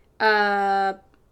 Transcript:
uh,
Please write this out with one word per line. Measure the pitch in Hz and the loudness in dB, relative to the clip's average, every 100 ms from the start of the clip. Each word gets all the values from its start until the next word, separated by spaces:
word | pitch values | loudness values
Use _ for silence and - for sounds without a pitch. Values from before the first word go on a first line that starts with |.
| _ - | _ -2
uh, | 220 214 208 202 196 196 196 190 _ _ _ | 0 2 0 0 0 0 -2 -6 _ _ _